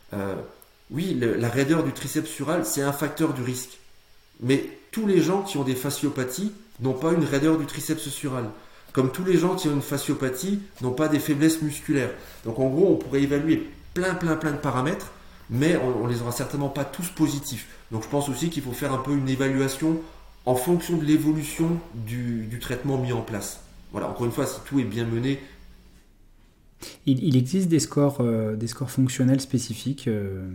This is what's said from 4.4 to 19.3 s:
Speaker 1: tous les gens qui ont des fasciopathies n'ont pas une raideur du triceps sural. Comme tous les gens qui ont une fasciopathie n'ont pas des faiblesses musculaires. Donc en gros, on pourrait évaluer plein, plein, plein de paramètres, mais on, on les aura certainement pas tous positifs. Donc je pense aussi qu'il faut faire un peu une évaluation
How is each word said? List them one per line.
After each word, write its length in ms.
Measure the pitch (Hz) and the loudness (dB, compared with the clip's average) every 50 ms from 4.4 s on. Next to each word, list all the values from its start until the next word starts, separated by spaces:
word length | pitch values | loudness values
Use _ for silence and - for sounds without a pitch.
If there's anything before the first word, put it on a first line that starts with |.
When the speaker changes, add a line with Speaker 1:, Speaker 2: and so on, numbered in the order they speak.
| - 123 139 139 - - - - - - | 2 2 2 2 2 -2 -10 -16 -18 -8
Speaker 1:
tous 140 | - 220 220 | -6 -2 2
les 160 | 202 190 175 | 4 4 6
gens 200 | 143 160 190 202 | 6 4 2 0
qui 160 | 196 - - 143 | 0 -2 -2 -2
ont 60 | 135 | 0
des 120 | 131 127 | 0 0
fasciopathies 760 | 127 - 143 135 - - 139 - 135 127 127 - 170 196 214 - - - - - - | 0 -2 -2 -2 0 -2 -2 0 -2 -4 -4 -4 -4 -4 -4 -4 -8 -14 -20 -10 -4
n'ont 140 | 120 131 127 | -2 0 0
pas 180 | 131 151 160 | 2 2 2
une 140 | 175 175 151 | 4 4 2
raideur 320 | 123 139 135 147 160 160 151 | 2 2 2 4 4 4 2
du 80 | 143 | 0
triceps 420 | - - 147 - - 156 156 - 139 | -2 -6 -6 -4 -4 -4 -4 -4 -8
sural. 380 | 135 - - 139 127 127 117 104 104 - - - - - - - - | -8 -6 -6 -4 -4 -4 -4 -6 -8 -12 -18 -20 -20 -20 -20 -4 0
Comme 180 | 135 131 127 | 2 2 2
tous 140 | - - 180 | 0 0 2
les 120 | 190 180 165 | 4 4 6
gens 180 | 165 175 143 | 6 4 2
qui 120 | - - 151 | 2 0 0
ont 60 | 143 | 0
une 80 | 139 | 0
fasciopathie 800 | 127 - 147 135 - - 139 - 139 131 127 - 175 190 202 202 - - - - | 0 -2 -4 -2 0 -2 -2 0 0 -2 -2 -2 -2 -2 -2 -2 -2 -8 -10 -4
n'ont 120 | 127 127 127 | -4 -2 0
pas 160 | 151 156 151 | 2 2 2
des 100 | 147 139 | 2 2
faiblesses 420 | - 156 147 139 156 160 160 - | 2 2 2 4 4 4 4 2
musculaires. 500 | 156 151 139 - - - 156 139 123 104 - - - - - - - | 0 -4 -4 -4 -2 0 0 2 2 0 -4 -8 -14 -18 -20 -10 -8
Donc 140 | 113 113 135 | -8 -2 0
en 100 | 131 131 | 0 2
gros, 240 | 131 156 190 185 160 | 4 4 6 6 6
on 20 | |
pourrait 280 | - - 120 131 139 143 | 2 0 0 2 2 2
évaluer 460 | 135 143 143 151 160 160 - - - - - - - - | 4 2 2 2 2 2 2 0 -4 -12 -16 -20 -8 -6
plein, 220 | 175 180 190 175 | -2 -2 -2 -2
plein, 200 | - 170 165 156 | 0 0 0 0
plein 160 | 156 160 156 | 0 0 -2
de 60 | 143 - | -2 -2
paramètres, 540 | - 143 123 127 131 156 196 - - - - - - - - - - - | -2 -2 0 0 0 0 -2 -2 -6 -10 -14 -18 -20 -20 -20 -20 -10 -4
mais 260 | 117 123 143 165 180 | 0 2 4 4 4
on, 280 | 135 127 127 123 107 117 | 4 2 0 0 0 0
on 40 | 120 | 0
les 140 | 120 117 | 0 -2
aura 100 | 117 120 | -2 -4
certainement 380 | 117 - 131 - - 139 143 135 | -4 -4 -4 -4 -2 -2 -2 -2
pas 160 | - 147 135 | -2 -4 -4
tous 240 | - - - 175 175 | -4 -6 -8 -8 -8
positifs. 580 | - - 156 143 143 139 - - 120 110 - - - - - - | 0 2 2 2 2 -2 -4 -6 -8 -8 -10 -12 -18 -20 -14 -8
Donc 120 | 113 110 - | -6 -6 -4
je 40 | - | -2
pense 220 | - 143 139 139 | -2 0 0 0
aussi 200 | 127 123 160 170 | -2 -2 -2 -2
qu'il 140 | 165 147 - | -2 -4 -6
faut 80 | 123 | -6
faire 220 | 117 - 147 135 131 | -6 -4 -2 -2 -2
un 60 | 113 | -2
peu 120 | - 143 | 0 0
une 160 | 143 139 131 | 0 0 2
évaluation 720 | 131 | 0